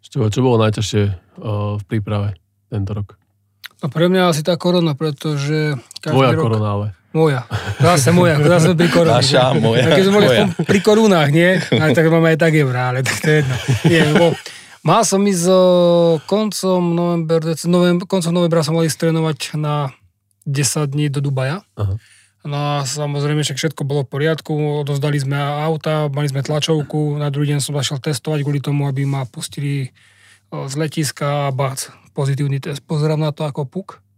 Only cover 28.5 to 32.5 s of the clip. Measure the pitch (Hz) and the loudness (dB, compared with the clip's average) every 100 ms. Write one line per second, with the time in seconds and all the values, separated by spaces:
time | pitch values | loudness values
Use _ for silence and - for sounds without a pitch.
28.5 | 143 131 143 139 135 139 139 131 - - | -4 -2 -2 -2 -2 -2 -4 -6 -10 -12
29.5 | - 143 143 127 _ _ _ _ _ _ | -8 -6 -6 -8 _ _ _ _ _ _
30.5 | 156 139 139 160 - 143 - 147 143 143 | -12 -10 -6 -6 -4 -6 -4 -4 -2 -2
31.5 | 131 135 127 - - _ - 139 135 143 | -2 -4 -6 -12 -16 _ -6 -4 -2 -2